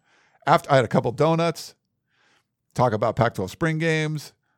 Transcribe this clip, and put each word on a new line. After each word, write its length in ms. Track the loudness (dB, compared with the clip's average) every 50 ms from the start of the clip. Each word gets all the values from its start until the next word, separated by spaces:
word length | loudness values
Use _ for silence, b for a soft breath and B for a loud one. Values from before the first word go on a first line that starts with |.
| b b b b b b b b b
After 260 | 2 2 2 4 2
I 40 | 2
had 100 | 2 2
a 20 |
couple 240 | 2 0 0 0 0 0
donuts, 600 | 0 2 2 2 0 0 -2 -4 -6 -14 -18 -20 _ _ _ _ _ _ _ _ _ _ _ _ _ _ _ _ _ _ _ _
talk 180 | 0 0 0 2
about 220 | 0 -2 -2 0
Pac-twelve 340 | 0 0 0 0 -4 -6 -8
spring 300 | -4 -4 -2 -2 -2 -2
games. 540 | 0 0 0 0 -2 -4 -6 -8 -10 -14 _ _ _ _ _